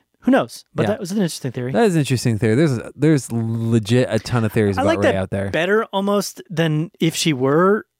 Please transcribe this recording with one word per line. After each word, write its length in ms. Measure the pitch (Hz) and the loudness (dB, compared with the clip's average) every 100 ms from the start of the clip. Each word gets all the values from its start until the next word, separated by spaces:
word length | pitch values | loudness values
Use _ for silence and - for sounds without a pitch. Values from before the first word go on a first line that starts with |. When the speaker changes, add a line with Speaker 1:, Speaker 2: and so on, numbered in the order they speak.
| _ _ | _ _
Speaker 1:
who 100 | - | 2
knows? 320 | 254 117 - - | 2 0 -8 -10
But 100 | 147 | -4
Speaker 2:
Yeah. 40 | 156 | -2
Speaker 1:
that 100 | 214 | -2
was 100 | 175 | -4
an 60 | 214 | -2
interesting 340 | 175 - 131 | -2 -4 -8
theory. 220 | 127 123 | -6 -4
Speaker 2:
That 100 | 202 | 0
is 120 | 226 165 | 2 2
an 40 | |
interesting 360 | 135 123 123 110 | 0 0 0 0
theory. 180 | 110 117 | 2 2
There's, 240 | 165 117 - - | 2 0 -6 -2
there's 340 | 151 147 - | 2 2 0
legit 760 | 117 113 113 113 117 101 123 127 | -4 -2 -2 0 0 2 0 2
a 100 | 110 | -2
ton 260 | - 120 113 | -2 -2 0
of 80 | |
theories 240 | 117 104 92 | 0 0 2
Speaker 1:
I 60 | |
Speaker 2:
about 40 | 98 | 0
Speaker 1:
like 120 | 101 | 2
Speaker 2:
Rey 120 | 285 | 0
Speaker 1:
that 40 | 95 | 0
Speaker 2:
out 140 | 95 | -2
there. 180 | 95 98 | -4 -4
Speaker 1:
better 340 | 156 180 220 226 | -2 0 0 -2
almost 500 | 196 202 202 - - - | -4 0 0 -2 -8 -8
than 420 | 165 165 151 147 - | -2 0 0 -4 -2
if 120 | 165 | -2
she 200 | - 170 | 0 -2
were, 520 | 127 135 151 185 214 - _ | 0 2 4 2 2 -4 _